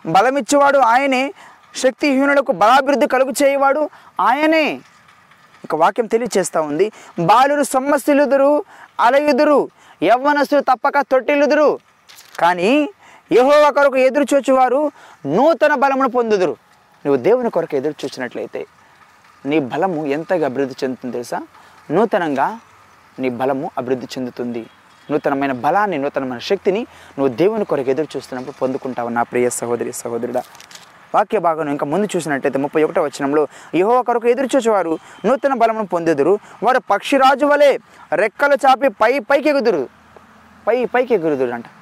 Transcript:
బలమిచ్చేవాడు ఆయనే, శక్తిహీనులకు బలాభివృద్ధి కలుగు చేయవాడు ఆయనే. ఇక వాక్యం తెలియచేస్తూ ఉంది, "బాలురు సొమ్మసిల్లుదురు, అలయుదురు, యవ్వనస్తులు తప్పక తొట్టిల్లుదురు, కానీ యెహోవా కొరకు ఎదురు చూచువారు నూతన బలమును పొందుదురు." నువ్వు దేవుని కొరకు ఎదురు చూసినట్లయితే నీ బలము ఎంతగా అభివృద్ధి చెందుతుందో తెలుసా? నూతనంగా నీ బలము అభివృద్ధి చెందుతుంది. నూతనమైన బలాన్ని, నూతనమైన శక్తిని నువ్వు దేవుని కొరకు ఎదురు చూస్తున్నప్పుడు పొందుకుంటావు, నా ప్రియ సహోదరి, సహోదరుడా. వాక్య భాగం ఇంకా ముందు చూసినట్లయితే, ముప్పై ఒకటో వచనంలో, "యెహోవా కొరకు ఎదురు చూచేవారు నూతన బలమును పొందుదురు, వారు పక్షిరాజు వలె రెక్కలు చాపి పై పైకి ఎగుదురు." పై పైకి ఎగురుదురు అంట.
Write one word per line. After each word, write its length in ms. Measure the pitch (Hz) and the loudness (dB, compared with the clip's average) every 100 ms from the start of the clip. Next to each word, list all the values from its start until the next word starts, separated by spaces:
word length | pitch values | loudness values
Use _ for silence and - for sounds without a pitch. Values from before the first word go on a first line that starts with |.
| 160 | -2
బలమిచ్చేవాడు 720 | 185 240 277 214 285 277 277 | 2 2 0 0 2 4 4
ఆయనే, 540 | 226 247 277 254 277 - - - _ - | 4 2 2 -2 -4 -8 -20 -20 _ -2
శక్తిహీనులకు 760 | 254 - 294 262 277 277 - | -2 0 0 2 2 2 0
బలాభివృద్ధి 560 | 170 214 269 269 254 294 | 2 4 4 2 0 2
కలుగు 240 | 254 262 226 | 0 0 0
చేయవాడు 460 | 277 277 277 302 294 - - - | 0 2 2 0 -4 -8 -12 -2
ఆయనే. 600 | 208 285 311 320 262 127 - _ _ _ _ _ _ _ | 0 2 2 0 0 -6 -14 _ _ _ _ _ _ _
ఇక 120 | - 156 | -6 0
వాక్యం 300 | 185 226 220 | 0 0 -2
తెలియచేస్తూ 560 | 226 240 202 170 165 | -2 -2 -2 -2 -2
ఉంది, 300 | 151 151 214 - - - | -2 -2 -2 -4 -12 -2
"బాలురు 440 | 170 233 277 294 | 2 4 4 2
సొమ్మసిల్లుదురు, 1000 | 269 262 277 294 - 285 269 269 277 294 - - - - | 0 -2 0 -2 2 2 2 2 2 2 -4 -16 -12 0
అలయుదురు, 680 | 233 277 294 247 302 269 147 _ - - | 2 4 2 2 4 4 0 _ -20 -2
యవ్వనస్తులు 580 | 175 247 285 294 269 285 | 2 2 2 0 0 0
తప్పక 400 | 262 254 277 277 | 0 0 0 -2
తొట్టిల్లుదురు, 760 | - 262 247 285 285 302 277 131 _ _ _ - - - | 0 0 0 2 2 4 2 0 _ _ _ -20 -16 -2
కానీ 500 | 170 180 196 294 403 - - - - | 0 2 2 2 0 -6 -20 -14 0
యెహోవా 380 | 208 262 294 294 | 2 6 6 4
కొరకు 280 | 285 285 254 | 4 2 4
ఎదురు 380 | 262 269 277 277 | 2 2 0 0
చూచువారు 560 | 269 262 254 269 294 - - - 139 | 2 2 2 0 -2 -6 -20 -12 -4
నూతన 480 | 185 302 330 302 | 2 2 2 2
బలమును 360 | 277 277 262 262 | 2 0 0 0
పొందుదురు." 480 | 240 226 202 165 107 _ _ _ _ 143 | 0 0 0 0 -4 _ _ _ _ -2
నువ్వు 180 | 135 | 0
దేవుని 260 | 147 254 233 | 2 2 0
కొరకు 260 | 170 - 139 | -4 -4 -4
ఎదురు 200 | 147 147 135 | -4 -6 -10
చూసినట్లయితే 600 | 139 123 110 107 - - _ _ _ _ _ _ _ 139 | -10 -10 -10 -10 -12 -14 _ _ _ _ _ _ _ -4
నీ 140 | 156 | -2
బలము 460 | 123 139 190 156 147 | -2 -4 -4 -4 -4
ఎంతగా 400 | 147 160 180 143 | -6 -4 -4 -2
అభివృద్ధి 300 | 127 131 131 | -4 -6 -6
చెందుతుందో 280 | 131 120 127 | -8 -8 -10
తెలుసా? 300 | 120 120 175 330 - - _ - | -10 -8 -10 -12 -20 -20 _ -4
నూతనంగా 680 | 165 226 202 160 135 165 226 - _ _ _ _ - | -2 0 -2 -4 -2 -4 -6 -18 _ _ _ _ -8
నీ 100 | 131 | -6
బలము 420 | 120 131 135 175 - | -4 -4 -4 -6 -8
అభివృద్ధి 280 | 123 131 123 | -6 -6 -8
చెందుతుంది. 600 | 131 123 127 120 117 113 _ _ _ - | -10 -10 -8 -8 -10 -12 _ _ _ -8
నూతనమైన 400 | 143 151 139 139 | -4 -2 -4 -4
బలాన్ని, 460 | 123 147 190 208 151 | -4 -2 0 0 -2
నూతనమైన 420 | 139 139 131 120 | -4 -6 -8 -8
శక్తిని 480 | - 196 170 202 262 - - 139 | -6 -4 -2 -4 -6 -14 -14 -4
నువ్వు 160 | 135 113 | -2 0
దేవుని 300 | 190 220 202 | 0 0 -2
కొరకు 240 | 143 127 | -2 -2
ఎదురు 180 | 135 147 139 | -4 -4 -8
చూస్తున్నప్పుడు 380 | - 127 139 - | -10 -12 -12 -6
పొందుకుంటావు, 520 | 131 131 131 123 117 | -4 -4 -8 -8 -6
నా 140 | 120 | -4
ప్రియ 260 | 120 123 123 | -2 -2 -2
సహోదరి, 440 | - 120 120 120 | -2 -4 -4 -6
సహోదరుడా. 480 | - 117 117 120 123 - - - - - - - 175 | -8 -8 -6 -6 -6 -8 -16 -20 -20 -20 -20 -4 -2
వాక్య 240 | 208 208 | 0 0
భాగం 300 | 170 156 147 | 0 -2 -4
ఇంకా 160 | 143 143 | -4 -4
ముందు 220 | 170 208 180 | -2 -2 -4
చూసినట్లయితే, 440 | 156 135 139 135 | -4 -2 -2 -2
ముప్పై 240 | 143 160 | -2 0
ఒకటో 200 | 156 175 | 0 0
వచనంలో, 440 | 147 - 139 151 143 - - 160 | -4 -4 -2 0 -2 -6 -6 -2
"యెహోవా 260 | 202 247 | 2 2
కొరకు 260 | 240 240 240 | 0 0 0
ఎదురు 180 | 247 254 277 | 0 0 0
చూచేవారు 440 | 226 202 165 156 - - 202 | 2 0 0 -6 -10 -6 -2
నూతన 280 | 269 277 | 0 0
బలమును 320 | 247 233 220 196 | 0 0 0 -4
పొందుదురు, 540 | 175 151 143 147 208 - - | -6 -4 0 0 0 -4 -4
వారు 160 | 214 262 | -2 0
పక్షిరాజు 640 | - 202 - 277 262 277 285 | 0 -4 0 2 2 2 2
వలె 320 | 285 285 180 - - - | 4 4 2 -6 -20 -6
రెక్కలు 400 | 160 220 - 285 | -2 -2 0 0
చాపి 360 | 285 269 247 269 | 2 2 2 0
పై 300 | - 220 269 | 0 0 0
పైకి 300 | 214 285 302 | 0 0 2
ఎగుదురు." 400 | 277 233 165 120 _ _ - - - - - 208 | 2 2 0 -4 _ _ -20 -20 -20 -20 -8 -2
పై 180 | 247 233 | -2 0
పైకి 280 | 247 247 | -2 0
ఎగురుదురు 380 | 208 156 135 123 | 0 0 -2 -2
అంట. 140 | 120 - - | -6 -12 -20